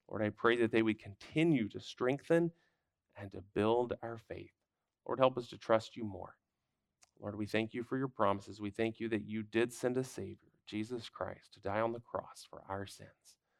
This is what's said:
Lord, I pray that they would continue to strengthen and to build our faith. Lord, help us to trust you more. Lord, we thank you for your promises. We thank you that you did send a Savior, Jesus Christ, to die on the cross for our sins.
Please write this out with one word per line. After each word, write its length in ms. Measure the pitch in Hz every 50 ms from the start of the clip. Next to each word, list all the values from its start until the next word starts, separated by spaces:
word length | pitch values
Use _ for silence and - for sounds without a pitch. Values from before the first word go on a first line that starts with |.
| _ -
Lord, 140 | 101 104 107
I 80 | 104
pray 260 | 104 - - 117 120 120
that 120 | 117 110
they 120 | 120 113 113
would 160 | 110 107 -
continue 680 | - 104 98 - - - - 156 160 170 156 127 107 98
to 120 | - 104
strengthen 720 | - - - - 127 123 135 139 - - 165 170 170 170 - _ _ _ _ _ _ _ _ _ _ _ _
and 140 | - 101 98 95
to 100 | 95 95 101 -
build 400 | - 104 110 117 120 123 120 - - -
our 160 | 117 117 113 - -
faith. 240 | 87 98 98 - _ _ _ _ _ _ _ _ _ _ -
Lord, 120 | - 131 135
help 200 | 131 131 131 127
us 100 | 120 -
to 100 | - 104
trust 380 | - - 117 110 - - -
you 80 | 123 113
more. 300 | 104 98 90 90 - - _ _ _ _ _ _ _ _ _ _ _ _ _ - _ _ -
Lord, 160 | - 104 101
we 100 | 104 107
thank 280 | 98 - 107 113 113 -
you 100 | 123 123
for 120 | - 135
your 120 | 131 135 135
promises. 520 | - - 110 98 101 98 101 - 98 101
We 100 | 104 104
thank 280 | 98 - 110 117 113 -
you 100 | 113 113
that 140 | 113 104 107
you 180 | 107 107 110 110
did 300 | 107 - 113 120 120 123
send 240 | - - 127 123
a 80 | 131 131
Savior, 460 | 127 - - 98 98 101 - _ _ _ _ _
Jesus 420 | - 107 107 107 117 127 117 110 -
Christ, 460 | - - - 98 95 - _ - -
to 60 | -
die 200 | - 98 98 107
on 120 | 113 117 117
the 80 | 120
cross 440 | 120 - - - - - - - - -
for 120 | - - - -
our 180 | 98 98 98
sins. 500 | 98 - - - - _ _ _ - - _ _ _ _ _